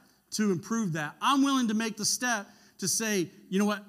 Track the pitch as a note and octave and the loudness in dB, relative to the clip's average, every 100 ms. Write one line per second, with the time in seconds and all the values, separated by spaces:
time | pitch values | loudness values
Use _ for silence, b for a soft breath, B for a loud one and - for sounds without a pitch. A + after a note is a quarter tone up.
0 | b b _ - G#3+ F#3+ G3+ A3+ G#3 D#3+ | b b _ -2 0 0 -2 -4 -2 -4
1 | D3+ - A3+ C#4 C#4 C4+ A#3 A3 A3+ G#3+ | -6 -2 2 4 4 2 2 0 -2 -2
2 | G3+ - B3 A3 G3+ B B - F#3 - | -2 -2 -2 -2 -6 B B -8 -4 -2
3 | A3 G#3 D#3+ - - F#3 G#3 G3+ | 0 0 -2 -8 -4 2 2 0